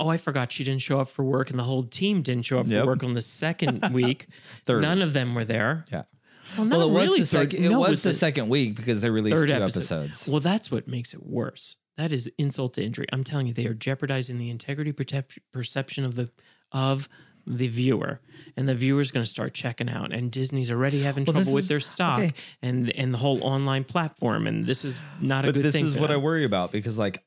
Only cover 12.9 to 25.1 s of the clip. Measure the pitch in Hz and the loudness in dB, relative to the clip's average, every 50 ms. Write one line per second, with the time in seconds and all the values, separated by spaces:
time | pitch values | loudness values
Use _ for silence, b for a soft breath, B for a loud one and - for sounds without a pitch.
12.9 | 123 - - - - 131 131 - 147 143 131 120 117 117 120 123 113 110 - 135 | -4 -6 -6 -4 -4 -4 -4 -2 -2 -2 -2 -2 -2 -2 -2 -2 -4 -4 -4 -4
13.9 | 135 - 151 135 135 131 123 127 123 120 120 120 117 110 - - 143 147 151 151 | -4 -2 -2 -2 -2 -2 -2 -4 -6 -6 -6 -6 -8 -8 -8 -8 -6 -4 -4 -4
14.9 | 139 - 139 - - 139 131 - - - - _ - 127 120 - - 139 131 - | -4 -4 -4 -4 -2 -4 -4 -6 -12 -20 -20 _ -8 -8 -8 -4 -4 -4 -4 -4
15.9 | - 143 135 127 120 123 120 120 - b b b b b b b - 135 131 135 | -4 -4 -4 -2 -2 -4 -4 -6 -8 b b b b b b b -2 0 0 0
16.9 | 135 135 143 - B B B B B B B - 127 120 131 120 113 120 123 135 | 0 -2 -4 -10 B B B B B B B -8 -4 -2 -2 -2 0 0 2 2
17.9 | 117 - - - 131 - B B B B B B B - 135 139 127 117 131 131 | 2 2 0 -4 -6 -8 B B B B B B B -2 0 0 0 2 2 2
18.9 | 139 143 143 131 - 127 113 110 - - 117 - - - - 123 120 - 127 120 | 4 2 2 0 0 -2 -2 -2 -4 -6 -6 -6 -6 -6 -6 -6 -4 -4 -4 -4
19.9 | 113 - - - 76 117 123 120 113 131 131 131 143 131 127 120 120 120 131 139 | -4 -6 -6 -4 -4 -4 -4 -4 -2 -4 -4 -2 -2 -2 -2 0 0 0 0 2
20.9 | 143 139 139 143 135 139 139 165 156 175 190 160 135 143 190 180 151 147 139 - | 2 0 0 0 0 0 0 2 4 4 4 4 2 2 2 0 -2 -2 -2 -6
21.9 | - - 180 165 131 220 196 165 139 B B B B B - 123 123 127 123 117 | -4 -2 0 2 2 2 2 0 0 B B B B B -4 -2 0 0 0 -2
22.9 | - - 131 127 123 113 127 139 135 107 - 131 135 135 139 135 135 135 135 - | -2 -2 -2 -2 0 2 2 2 2 2 2 0 0 0 0 0 0 -2 -2 -2
23.9 | - 175 165 151 - - - 120 107 110 110 107 110 107 113 117 131 - - 139 | -2 -2 -2 -2 -4 -2 -2 0 0 0 0 0 -2 -2 0 -2 -2 -2 -4 -6
24.9 | 123 117 156 - | -8 -8 -12 -14